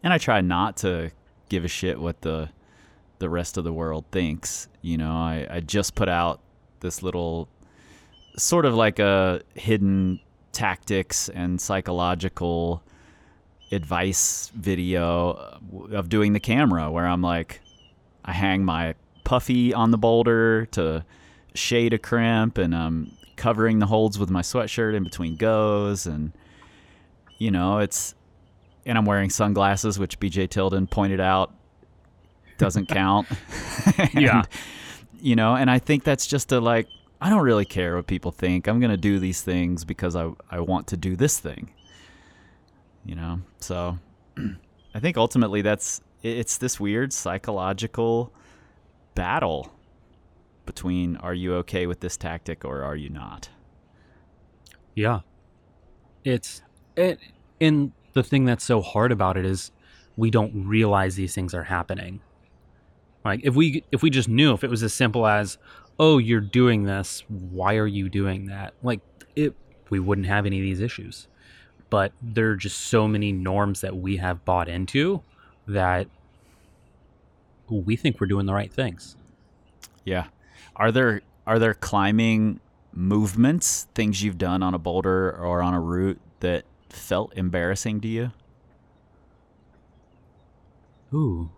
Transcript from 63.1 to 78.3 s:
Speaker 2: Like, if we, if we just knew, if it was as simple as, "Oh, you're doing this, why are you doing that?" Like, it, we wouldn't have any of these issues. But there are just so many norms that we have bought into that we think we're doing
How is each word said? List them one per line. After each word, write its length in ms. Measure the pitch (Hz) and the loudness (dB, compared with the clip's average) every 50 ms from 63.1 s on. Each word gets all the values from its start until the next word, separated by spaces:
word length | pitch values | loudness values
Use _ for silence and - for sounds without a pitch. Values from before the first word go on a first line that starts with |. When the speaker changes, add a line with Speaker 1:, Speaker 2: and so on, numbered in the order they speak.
| _ _ _ | _ _ _
Speaker 2:
Like, 160 | 107 98 120 - | -2 -2 0 0
if 100 | 143 123 | 2 4
we, 300 | 135 165 160 135 160 - _ - | 6 4 4 2 -2 -6 _ -2
if 100 | 127 - | 2 2
we 80 | 160 | 2
just 180 | 131 135 117 - | 2 2 0 2
knew, 240 | 110 123 147 151 120 | 4 4 6 6 4
if 120 | 98 - | 2 0
it 60 | 127 | -2
was 120 | 120 110 117 | -2 -2 -2
as 100 | 107 - | -2 0
simple 360 | - 131 120 110 123 113 107 | 2 0 2 2 4 4 4
as, 280 | 104 104 104 95 - - _ - - - - - _ | 4 4 2 -2 -6 -14 _ -20 -20 -20 -20 -20 _
"Oh, 220 | - 156 160 156 139 | 4 6 6 6 6
you're 220 | 117 110 117 113 | 6 4 2 2
doing 420 | 107 101 - 123 123 123 117 104 101 | 2 2 2 4 6 6 4 4 0
this, 400 | 101 98 98 98 - - - - - | 0 -2 -4 -4 -6 -10 -12 -12 -12
why 480 | 107 95 90 90 90 92 92 95 104 | -12 -10 -10 -10 -6 -2 0 2 2
are 100 | 110 107 | 2 2
you 220 | 107 101 101 98 95 | 0 0 -2 -4 -2
doing 380 | - 98 98 98 92 95 98 | -2 -2 0 0 -2 -4 -8
that?" 280 | 98 98 98 98 - - _ - | -10 -12 -12 -12 -14 -14 _ -4
Like, 180 | 123 120 98 _ _ _ _ - _ _ | -4 -4 -4 _ _ _ _ -20 _ _
it, 180 | - 151 147 - - - - - - _ - | -2 -2 -2 -2 -6 -20 -20 -20 -20 _ -4
we 100 | 104 95 | -2 -2
wouldn't 260 | 90 92 101 98 95 | 0 0 0 0 0
have 180 | 90 101 101 101 | 0 0 0 0
any 140 | 101 95 95 | 0 -2 -2
of 60 | 95 | -2
these 160 | 98 95 92 | -2 -2 -4
issues. 480 | 101 120 - - 98 92 - - - _ _ _ - - - - - _ _ _ - _ | -4 -6 -6 -10 -14 -14 -16 -18 -20 _ _ _ -20 -20 -20 -20 -20 _ _ _ -8 _
But 220 | - 104 98 101 - _ | 0 0 0 0 -4 _
there 300 | 123 117 107 117 113 110 | -12 -6 -2 0 2 2
are 60 | 107 | 2
just 240 | 95 - 101 - - | 0 -2 -8 -8 -8
so 260 | - - - 113 107 | -6 2 2 4 4
many 240 | 107 107 104 104 104 | 4 2 0 0 0
norms 500 | 98 92 92 92 92 101 104 101 98 - | -2 -2 -2 -2 0 0 0 0 -2 -4
that 160 | - 95 95 | -6 -6 -6
we 200 | 92 90 95 98 | -6 -4 -4 -2
have 280 | 90 90 90 90 87 _ | -2 -2 -2 -4 -4 _
bought 240 | - 92 90 87 80 | 0 0 0 0 -2
into 540 | 85 90 95 92 - 135 147 175 196 175 - _ _ _ - - _ _ _ - | -4 -6 -6 -2 0 0 0 0 -2 -4 -6 _ _ _ -20 -20 _ _ _ -4
that 400 | 101 101 92 90 90 90 95 - - _ _ _ _ _ _ _ _ _ _ _ _ _ _ _ _ _ _ _ _ _ _ _ _ _ _ _ _ _ _ - | -2 0 2 2 2 0 -2 -6 -10 _ _ _ _ _ _ _ _ _ _ _ _ _ _ _ _ _ _ _ _ _ _ _ _ _ _ _ _ _ _ -6
we 260 | 110 104 90 98 110 | -4 -4 -2 -2 -2
think 260 | 117 - 147 113 - | 0 0 -2 0 0
we're 60 | 104 | 0
doing 200 | 95 | 0